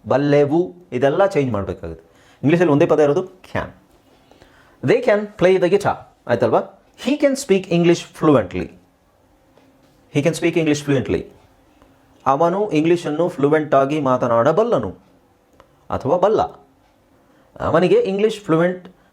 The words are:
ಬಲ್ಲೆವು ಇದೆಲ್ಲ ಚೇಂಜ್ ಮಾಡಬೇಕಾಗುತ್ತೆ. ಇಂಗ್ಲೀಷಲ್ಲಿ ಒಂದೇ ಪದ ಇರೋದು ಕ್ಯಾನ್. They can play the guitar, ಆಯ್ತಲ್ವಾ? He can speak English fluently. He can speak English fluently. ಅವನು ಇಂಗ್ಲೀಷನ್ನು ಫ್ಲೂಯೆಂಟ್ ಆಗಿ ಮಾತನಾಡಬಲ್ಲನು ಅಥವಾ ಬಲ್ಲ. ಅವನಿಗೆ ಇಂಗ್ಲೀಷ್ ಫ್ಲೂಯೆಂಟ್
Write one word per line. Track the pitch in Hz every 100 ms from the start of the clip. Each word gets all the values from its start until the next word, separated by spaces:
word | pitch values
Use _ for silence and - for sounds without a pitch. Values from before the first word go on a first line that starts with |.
| 107
ಬಲ್ಲೆವು | 127 143 143 139 160 180 - -
ಇದೆಲ್ಲ | 123 139 160 196
ಚೇಂಜ್ | 151 131
ಮಾಡಬೇಕಾಗುತ್ತೆ. | 101 95 87 85 80 - _ _ -
ಇಂಗ್ಲೀಷಲ್ಲಿ | 135 165 175
ಒಂದೇ | 143 165
ಪದ | 151
ಇರೋದು | 147 156
ಕ್ಯಾನ್. | 185 - - 107 - - _ _ _ _ _ _ - _ _ _ 131
They | 233 247
can | 208 107 -
play | 175 190
the | 175
guitar, | 196 135 - - _ -
ಆಯ್ತಲ್ವಾ? | 120 120 160 - - _ - 240
He | 294
can | 285 269
speak | - 196 185 170
English | 170 170 - -
fluently. | 156 131 92 92 82 - _ _ _ _ _ _ _ _ _ _ _ _ _ 147
He | 156
can | 160
speak | 170 165
English | 151 147 -
fluently. | 135 101 87 - - _ _ _ _ _ _ _ _ -
ಅವನು | 139 170 190 208
ಇಂಗ್ಲೀಷನ್ನು | 151 165 170 160 151 175
ಫ್ಲೂಯೆಂಟ್ | - 143 156 143 139
ಆಗಿ | 139 156
ಮಾತನಾಡಬಲ್ಲನು | 135 127 127 117 120 165 233 175 101 - _ _ _ _ _ _ - _ - -
ಅಥವಾ | 127 135
ಬಲ್ಲ. | 202 190 - - _ _ _ _ _ _ _ _ _ -
ಅವನಿಗೆ | - 151 175 208
ಇಂಗ್ಲೀಷ್ | 170 196 220 214 -
ಫ್ಲೂಯೆಂಟ್ | 160 175 180 - _ _